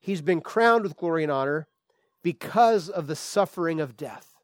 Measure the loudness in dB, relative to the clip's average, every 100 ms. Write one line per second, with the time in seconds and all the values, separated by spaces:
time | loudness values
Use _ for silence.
0 | -4 -4 0 -2 0 2 6 4 2 -4
1 | -2 -2 0 0 0 -2 -6 _ _ _
2 | _ _ -6 -6 -4 4 4 4 -2 -8
3 | -6 -8 -4 0 0 -2 -4 -2 -6 -8
4 | -14 -14 -20 _